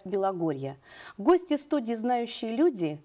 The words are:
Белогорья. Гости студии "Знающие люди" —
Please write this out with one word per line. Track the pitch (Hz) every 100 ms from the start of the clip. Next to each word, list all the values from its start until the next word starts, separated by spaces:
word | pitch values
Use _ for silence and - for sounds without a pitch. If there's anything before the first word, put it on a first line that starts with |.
| 185
Белогорья. | 196 190 185 165 135 135 135 - - - -
Гости | 208 359 359 285
студии | - 302 226
"Знающие | 226 233 247 233 - 226 233
люди" — | 339 226 160 147